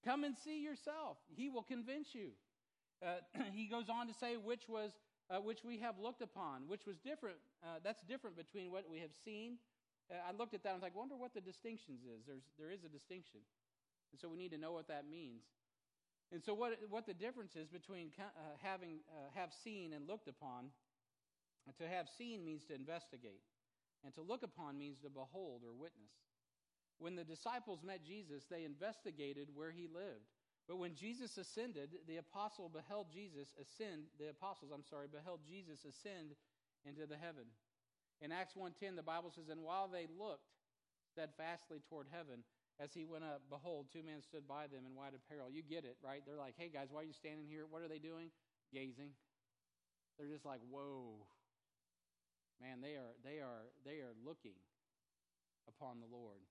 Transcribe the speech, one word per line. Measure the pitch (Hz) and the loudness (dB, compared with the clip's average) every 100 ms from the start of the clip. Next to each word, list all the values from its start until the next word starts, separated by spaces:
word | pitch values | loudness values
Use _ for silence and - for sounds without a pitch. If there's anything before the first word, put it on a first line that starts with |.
Come | 240 277 | 8 8
and | 285 247 | 8 4
see | 302 311 | 0 2
yourself. | 294 285 - 311 294 151 - | 2 2 0 2 0 -2 -8
He | 160 269 | 0 4
will | 247 | 4
convince | 208 247 233 285 294 247 | 2 0 2 2 0 -2
you. | 185 98 _ _ _ _ _ _ | -2 -4 _ _ _ _ _ _
Uh, | 175 180 - | 4 4 2
<clears throat> | - 220 | 2 4
he | 202 220 | 4 4
goes | 233 214 | 4 6
on | 226 240 | 4 4
to | |
say, | 220 240 240 | 4 4 4
"Which | 208 240 - | 4 2 4
was, | 220 214 - _ _ _ | 2 2 0 _ _ _
uh, | 190 | 4
which | 208 220 | 6 2
we | 233 233 | 2 4
have | 233 190 | 4 4
looked | 220 247 | 2 2
upon," | 220 - 165 131 139 | -2 2 2 2 2
which | 202 - | 0 0
was | 175 | -2
different. | 254 302 226 170 - _ | 0 2 2 -2 -10 _
Uh, | 165 165 | -2 2
that's | 180 226 | 2 2
different | 175 262 226 165 | 0 -2 0 -4
between | 165 202 180 | -4 -2 0
what | 190 170 | 0 0
we | 160 | -2
have | 160 151 | -4 -6
seen. | - 214 233 240 - _ _ _ _ | -4 -2 -2 -4 -8 _ _ _ _
Uh, | 175 175 | 0 2
I | 202 | 2
looked | 226 214 | 2 4
at | |
that | 202 | 4
and | |
I | 185 | 4
was | |
like, | 180 180 | 4 0
"Wonder | 262 269 | -2 0
what | 247 | 0
the | 226 | -2
distinctions | 185 175 233 226 - 127 | -4 -4 -2 -4 -4 -6
is." | 127 113 120 | -4 -8 -6
There's, | 135 139 147 | -8 -8 -8
there | 156 | -4
is | 196 | -4
a | 170 | -6
distinction. | 147 - 185 160 107 110 _ _ _ _ _ _ | -10 -6 -8 -6 -16 -18 _ _ _ _ _ _
And | 143 | -4
so | 170 | -2
we | 165 | 0
need | 185 | 0
to | 156 | 2
know | 156 | 2
what | 165 156 | 2 2
that | 147 147 | 0 0
means. | 165 147 117 - _ _ _ _ _ _ _ _ | -4 -4 -6 -10 _ _ _ _ _ _ _ _
And | 175 | 0
so | 185 208 | 4 6
what, | 240 226 214 | 8 6 4
what | 214 220 | 2 2
the | |
difference | 175 220 254 196 165 | 2 0 0 -4 -2
is | 156 | -2
between | 175 - 185 165 147 | -4 -4 -4 -4 -4
co-, | 202 160 | -6 -2
uh, | 156 147 | -4 0
having, | 196 190 175 156 151 | 2 2 0 -4 -6
uh, | 160 139 135 | -6 -4 0
have | 175 - | 0 -2
seen | 233 208 170 | -4 -2 0
and | 151 147 | -2 0
looked | 214 151 | -2 -4
upon. | 131 143 123 131 - _ _ _ _ _ _ _ _ - 131 | -6 -4 -2 -4 -8 _ _ _ _ _ _ _ _ -14 -2
To | 165 | 2
have | 180 170 - | 4 2 -2
seen | 240 220 | -2 0
means | 165 156 151 | 0 -2 -2
to | 139 | -4
investigate. | 135 170 - 131 120 98 _ _ _ _ _ _ | 0 -2 -2 -8 -8 -10 _ _ _ _ _ _
And | 139 143 | -8 -6
to | |
look | 170 247 | 0 0
upon | 220 165 151 143 | 0 -2 -2 0
means | 143 135 | -2 -4
to | 143 | -6
behold | 135 131 175 180 120 | -4 -4 -2 -2 -2
or | 117 | -6
witness. | 117 165 113 104 - _ _ _ _ _ _ _ _ | -6 -6 -8 -18 -20 _ _ _ _ _ _ _ _
When | 165 180 | 0 0
the | |
disciples | 160 160 233 247 226 175 | 0 0 2 2 2 -2
met | 175 185 | 0 -2
Jesus, | 156 202 180 143 - | -2 -6 -2 -4 -2
they | 170 156 | -2 0
investigated | 143 196 220 208 151 143 139 147 143 | 2 0 2 -4 0 0 0 -2 -2
where | 160 | -4
he | 165 175 | -2 -4
lived. | 165 196 113 107 _ _ _ - | -2 -2 -4 -10 _ _ _ -2
But | 185 | 2
when | 175 | 2
Jesus | 151 202 240 240 - | 2 -2 0 -2 -2
ascended, | 180 - 247 165 143 170 170 | -2 2 2 2 -2 -4 -2
the | 160 | -2
apostle | 165 196 208 208 175 | -2 0 0 0 -2
beheld | 156 131 208 180 | -2 0 2 2
Jesus | 160 202 147 139 - | -2 -4 -4 -6 -6
ascend, | 139 - 220 160 156 147 | -10 -2 0 0 -4 -2
the | 151 | -4
apostles, | 147 190 185 139 143 | 0 0 0 -2 -4
I'm | |
sorry, | 139 151 143 | -2 -2 -2
beheld | 147 165 170 147 | -2 -2 -4 -4
Jesus | 185 175 143 151 | -6 -6 -6 -8
ascend | 135 208 190 156 147 _ _ _ _ | -6 -4 -4 -4 -8 _ _ _ _
into | 143 143 151 | -8 -2 -2
the | 147 | 0
heaven. | 170 151 117 113 _ _ _ _ _ _ | -2 -2 -8 -12 _ _ _ _ _ _
In | 151 | 2
Acts | 170 185 190 | 4 4 2
one | 185 170 | -2 0
ten, | 196 180 | 0 0
the | |
Bible | 160 165 170 | 2 2 2
says, | 170 156 | -4 -4
"And | 160 | -2
while | 160 185 196 | 4 4 6
they | 180 165 165 | 4 0 0
looked | 214 147 - _ _ _ _ _ _ - | 0 0 -4 _ _ _ _ _ _ 0
steadfastly | 156 - 160 170 - 156 - | 0 2 0 0 -2 -6 -4
toward | 156 139 | -6 -2
heaven, | 170 160 120 117 _ _ - | -2 -2 -4 -8 _ _ -4
as | 143 | -2
he | 170 160 | -2 -2
went | 160 | 0
up, | 160 143 139 | 2 0 0
behold, | 143 165 156 135 | -2 2 2 0
two | 165 | -4
men | 160 151 | -2 -4
stood | 135 156 139 | -4 -6 -2
by | 139 151 | 0 0
them | 139 131 | -2 -4
in | 131 | -4
white | 139 131 | -4 -4
apparel." | - 151 127 | -6 -4 -2
You | 147 | -2
get | 156 165 135 | 0 0 -2
it, | 123 | -4
right? | - 139 143 | -2 -2 -2
They're | 147 | -2
like, | 135 120 | -2 -2
"Hey, | 170 | -2
guys, | 147 135 | 0 0
why | 151 160 | 0 -2
are | |
you | 139 | -2
standing | 160 151 151 | -4 -4 -2
here?" | 151 | -2
What | 156 156 | -2 -2
are | 165 | 0
they | 156 | 0
doing? | 156 165 165 - _ _ _ | -2 -4 -6 -8 _ _ _
Gazing. | 135 135 123 143 135 _ _ _ _ _ _ _ _ _ - | -2 -2 -2 -6 -8 _ _ _ _ _ _ _ _ _ -4
They're | 147 | -2
just | 151 | 0
like, | 147 131 120 | 0 -2 0
"Whoa." | 139 143 135 120 107 95 - _ _ _ _ _ _ _ _ _ _ _ _ | -2 0 -2 -2 -6 -10 -18 _ _ _ _ _ _ _ _ _ _ _ _
Man, | 127 127 | -6 -4
they | 139 147 | -2 -2
are, | 123 120 127 | -4 -6 -4
they | 151 | -2
are, | 131 117 113 143 | 0 -2 -6 -10
they | 135 156 | -6 -4
are | 127 110 | -4 -4
looking | 131 160 113 92 92 _ _ _ _ _ _ _ _ _ - | -6 -6 -8 -12 -20 _ _ _ _ _ _ _ _ _ -18
upon | 117 135 120 | -6 -4 -4
the | 117 | -6
Lord. | 120 117 101 98 | -6 -6 -8 -14